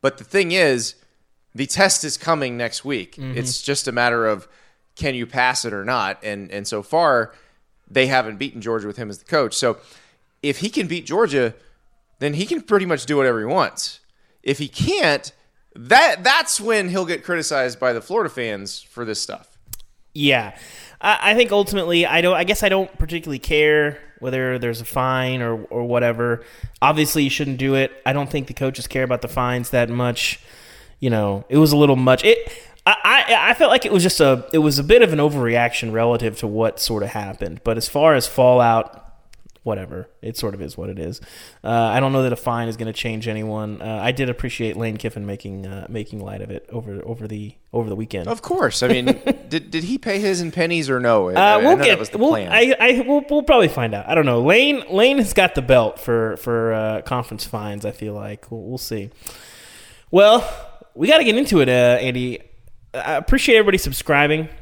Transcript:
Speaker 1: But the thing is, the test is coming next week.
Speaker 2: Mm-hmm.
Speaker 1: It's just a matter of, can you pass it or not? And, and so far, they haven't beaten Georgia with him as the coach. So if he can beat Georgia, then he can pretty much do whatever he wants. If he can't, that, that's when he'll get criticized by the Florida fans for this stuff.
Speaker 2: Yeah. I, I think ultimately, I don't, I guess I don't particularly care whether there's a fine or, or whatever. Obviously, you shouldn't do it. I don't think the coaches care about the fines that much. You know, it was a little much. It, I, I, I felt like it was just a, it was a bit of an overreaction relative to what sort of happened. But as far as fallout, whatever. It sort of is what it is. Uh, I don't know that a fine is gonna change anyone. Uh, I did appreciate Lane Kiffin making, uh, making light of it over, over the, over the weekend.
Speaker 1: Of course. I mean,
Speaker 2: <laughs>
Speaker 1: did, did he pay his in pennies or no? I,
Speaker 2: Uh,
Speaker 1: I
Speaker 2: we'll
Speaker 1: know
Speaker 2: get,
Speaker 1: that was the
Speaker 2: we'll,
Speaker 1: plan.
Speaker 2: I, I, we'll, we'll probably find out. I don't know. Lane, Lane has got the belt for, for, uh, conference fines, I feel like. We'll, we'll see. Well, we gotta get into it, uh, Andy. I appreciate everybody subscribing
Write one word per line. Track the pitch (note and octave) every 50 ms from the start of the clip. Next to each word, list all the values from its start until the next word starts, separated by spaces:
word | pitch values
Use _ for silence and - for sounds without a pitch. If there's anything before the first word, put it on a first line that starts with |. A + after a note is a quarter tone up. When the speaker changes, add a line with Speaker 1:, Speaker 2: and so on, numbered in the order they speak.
Speaker 1:
But | - F3+ F3+ -
the | A2+
thing | _ - G3+ F#3+ E3+ E3+
is, | F#3+ F3 D3 C3 A#2+ A2+ - - _ _ _ _ _ _ _ _ _ _ _ _
the | A2+ C#3
test | C#3 - - G3 G3 G3+ - -
is | D3+ - -
coming | - E3 E3 D3+ C#3 B2+ A#2+ A#2+
next | A#2+ A2+ - - -
week. | C#3 C#3+ A2+ F2+ - -
Speaker 2:
Mm-hmm. | - C3+ C3 B2+ A#2+
Speaker 1:
It's | B2 B2+ - - -
just | - C#3 C#3 - C3+
a | A#2
matter | A#2+ B2 A#2+ A#2+ A#2 A2+
of, | A2 G#2+ F#2+ - _ _ _ _ _ _ _ _ _ _
can | - - D3 C3
you | B2 A#2+
pass | A#2 - B2+ B2 B2+ B2+ - -
it | A#2 G#2
or | G2+ G2
not? | A2 B2+ A#2+ G2+ F#2+ G2 - -
And, | G#2+ G#2 G2+ G2+ E2+ F#2+
and | G2+ G2+ -
so | - G#2+ G2+
far, | - - E3 E3+ D#3 C3 A#2+ A2+ - - _ _ _ _ _ _ _ _ _ _ _
they | G2 C3 C3
haven't | C3 C3+ B2+ B2 A2 G#2+
beaten | G2 C3+ C#3 - A#2
Georgia | G2+ A2+ A2+ A2+ G2+
with | G#2 G2+ -
him | A#2+ G#2
as | G2+ -
the | _
coach. | - - D3+ C3+ A2 -
So | - - A#2+ A2 - - - - - _ _ _ _ _ _ _ _ -
if | C#3+ C#3 -
he | E3 A3
can | - D#4 A3
beat | D#3+ E3 F3 -
Georgia, | - D#3+ G3 A#3 F3 C#3 C#3 B2 A#2 A2 _ _ - _ _ _ _ _ _ _ _ _ _
then | C#3 D3 D3
he | D3+ G3
can | A3+ F4 D#4
pretty | - - G#3 G3+ F#3+
much | F3 E3 C#3 A#2+
do | A#2+ D3+
whatever | C#3+ C3+ B2+ A#2+ A2+
he | G#2+
wants. | A#2 D3+ F#3+ C#3+ G2 - - - - - - _ _ _ _ _ _ _ _ _
If | - C#3+ C#3
he | D3+ C3+
can't, | - - F3+ - F#4+ G4+ D#4 D#3+ C#3+ C3 - - _ _ _ _ _ _ _ _ _
that, | - A#2 B2 A3 C4 D#4+ D#4 D#3 - F3+
that's | B3+ C#4 D#4+ D#4+ - - -
when | G3+ A3 A3+ G#3+ G3 F3+
he'll | F3+ G3 F#3
get | E3 E3+ - -
criticized | - F3 E3+ D#3 - D3+ C#3 C3 B2+ A#2 -
by | C3 B2+ A#2+
the | A#2 -
Florida | - F#3 A3+ G#3 D#3
fans | - C3+ A#2+ A2+ G#2 G2 G2 F#2+ - - -
for | _ _ A#2+ A#2+
this | A2 G#2+ -
stuff. | - - - - _ _ _ _ _ _ - - - - _ _ - _ _
Speaker 2:
Yeah. | D3+ C#3+ C#3+ C3+ B2 A2 G2 - - - - - - - - - _
I, | - G3 G#3 - - G3 G#3+
I |
think | A#3 B3 G3+ G3
ultimately, | G3+ G3+ - G3 G3 F3 E3+ F3 E3+ E3+
I | - C#3 E3+
don't, | E3+ F3+ F3+
I | D#3+ F3
guess | F3+ G#3 G3 -
I | G3
don't | F#3+ F#3+ F#3+ F#3 - -
particularly | D#3+ D3+ E3 E3+ D#3 D#3+ C#3+ C3
care | - - D#3+ D3+ D3+ D3+ D3+ D3+ D3 D3 C#3+ - - - _ _
whether | - C3 B2+ C3 C3 B2+ B2+ B2+
there's | A#2+ A#2+ A#2 A2+
a | A#2
fine | - - C#3 B2+ C3 C3 B2+ B2+ B2+ C3 B2+ A#2+
or, | A#2 A2+ A2 G#2+
or | - - A#2+ A#2+
whatever. | A#2+ A#2+ A#2+ A#2+ A#2+ A#2 A#2+ A#2+ A#2+ A#2 A#2 - - - - - - - -
Obviously, | - C3+ D#3 D3+ D#3 C#3 - D#3+ C#3+
you | C3+
shouldn't | - - D3+ C#3 C3+ A#2+
do | C3 C3+ C3+
it. | C3+ C3+ C3+ - - -
I | B2 C3+
don't | C#3+ C#3+ C3
think | - D3 C3
the | - A2+
coaches | - C#3 C3 C3 - C3
care | - - C3 C3
about | B2+ B2+ A#2
the | - A2+
fines | - - B2 B2 B2 B2 A#2+ -
that | - B2 A#2+ A#2
much. | A#2 B2 B2 A#2+ A#2+ B2 - - - - - - - - - - - - - - - _
You | - B2+
know, | A#2 A2 G#2 G2+ G2 G2 G#2 -
it | C3 D3
was | D#3 D3 D3
a |
little | D3 D3 C#3+ C3+
much. | B2+ B2+ B2+ B2+ B2+ -
It, | G#3+ A3+ A3+ - - - - - - - - _
I, | - G#3 - - - - C4+ - -
I, | A3+ G#3+ C#3 G3+
I | A#3+
felt | - E4 A#3+
like | A#3+ B3+ -
it | G3 -
was | F#3 E3+
just | E3+ - - D#3+
a, | C#3 C3 B2 B2+ - -
it | D#3+
was | D3+ D3+ C#3 C#3
a | C#3+
bit | D3+ A3 B3 A#3+
of | F#3+ D#3+
an | D3+
overreaction | D3 D3+ D3 C#3+ B2 A#2 A#2 A#2+ A#2+ A#2+ - - - A2+ A2
relative | A2+ A2+ A#2+ A#2+ A#2 A#2 A2+ G#2 -
to | -
what | G#2+ G#2 A2 A2+ A2 - -
sort | - - A#2 G#2+ G2+
of | G2+
happened. | - A2 G2+ G2 F#2+ - - F#2+ D#2 - _
But | A#2 A2+
as | A#2 A2+
far | - - C#3+ D3+ D#3+ D3+
as | C3 D#3
fallout, | - - - B2+ B2 B2+ B2+ A#2+ A#2 A2+ A2+ A2+ - - - - - - - _ _ - - - - - _ _
whatever. | A#2+ G#2+ G2 F#2 - - F#2 F2+ - _ _ -
It | A2+ -
sort | - - G#2+ G2
of | G2 F2+
is | D2 - -
what | E2+ F#2+
it | F#2+ G2
is. | D#2+ E2+ B2 - - - - - - - - _ -
Uh, | -
I | A#2 A#2 A#2 A2 G#2+ B2+
don't | C3+ C3+ C3+
know | C3+ C3
that | B2+ A#2+
a |
fine | - - B2+ A#2+ A#2 A#2 A2+
is | A2
gonna | A2+ A#2 A2 G#2+
change | - - A#2+ A2+ A2 A2
anyone. | A#2 G#2+ G#2+ G#2+ G#2+ G#2+ G#2+ G#2+ G#2+ G#2 - -
Uh, | A2 A2 G#2+
I | F#2+ A#2+ C3
did | C3+ C3+ B2
appreciate | A#2+ - - B2+ - - A#2 A2 F2
Lane | F#2 A#2 A2+ G#2+
Kiffin | G#2+ - A2+ - A2+ G#2
making, | G2+ G2 G2 - G2+ G2 G2 F#2+
uh, | F#2+ F#2+ G2 - -
making | A2 A2+ G#2 - - G#2+
light | G2 G2 G2 G2+
of | G2 - F#2+
it | - - -
over, | - A#2 A2 G#2 G2 G2 -
over | - A#2 A#2+ A2
the, | G#2+ G#2+ G#2 G#2 G#2 - _ _ _ -
over | A#2 A#2 G#2+
the | G2
weekend. | G2+ A2+ A#2 - F#2+ E2+ F2+
Speaker 1:
Of | A#3 A3 -
course. | - F4 F#4+ F4+ - - - B2
I | B2+
mean, | A#3 B3+ B3
Speaker 2:
<laughs> | C4 C4 - - C4 - - - -
Speaker 1:
did, | D3 D#3+ - - -
did | D#3+ D#3+
he | F3+ B3+ C#4
pay | - A#3 G3+ G3
his | G#3 G3 F#3+ F3
in | F3 E3 D3
pennies | F3+ E3 E3+ E3+ E3 D3+ C3+
or | C3+ B2+
no? | B2 A#2+ A#2 G#2+ F#2+ F2+
I, | F2+
Speaker 2:
Uh, | -
Speaker 1:
I | F#3+ G#3 G#3+
Speaker 2:
we'll | G#3+ A3+ C#4+ F4+
Speaker 1:
know | F#4+ -
Speaker 2:
get, | B3
Speaker 1:
that | G3+ F3+
was | A3 G#3
the | - G#3+
Speaker 2:
we'll, | A3+ D4
Speaker 1:
plan. | D#4+ - F#2+ F2 F#3+
Speaker 2:
I, | A3 A#3 B3+ C4+ -
I, | - B3 C4 A#3 B3
we'll, | A#3+ C#4+ D4 C#4+ D4
we'll | D4 D4+ D4
probably | D4 D#4+ A#3+ G3
find | D3+ - C#3 B2 A2+ G#2+
out. | G2+ G2 -
I | C#3+
don't | E3+ D3+
know. | C3+ A#2+ A#2
Lane, | A#2+ D3 F#3 A#3 C4+ C#4+ D4 C4 - -
Lane | F#3 F#3+ A3+ C4 C#4 C#4
has | A3+ F#3 -
got | - F#3 F3+ -
the | D3 C3
belt | A#2+ C3 B2+ A2+ - - -
for, | - - A#2 A#2 A2+ A2 G#2
for, | - - B2 A#2 A#2 A2+ A2+ A2+
uh, | A2 A2 A2 A2 G#2+ -
conference | - C3 B2 A#2 - - G#2 -
fines, | - - A2 G#2 G#2 G#2 G2+ G#2
I | G#2
feel | - - A2+ G#2+ G#2
like. | G#2 G#2 G#2 G#2 G#2 - - A#2
We'll, | A2+ F#2+
we'll | G2 B2+ B2+
see. | - - A2+ A2 G2 A2+ - _ - - - - - - - - - - - - - - - - _ _ -
Well, | F3+ G3+ - A3 - - - - - - - - - - _ _
we | - D3+ G#3+
gotta | D4+ D#4+ D4+
get | A#3 G#3+
into | A#3+ C#4+ C#4 G#3+ E3+
it, | C#3 B2
uh, | B2+ B2 B2 B2 B2 B2
Andy. | B2 C3 A#2+ B2+ B2 B2+ A#2+ - - - - - - - - - - - -
I | C3 - - D#3
appreciate | C#3 E3+ - - C4+ - - A#3
everybody | A3 G#3+ G3+ F#3 -
subscribing | - - C3 - - - D3+ C#3+ D3 D3 D3+ D#3 D#3+ D#3 - -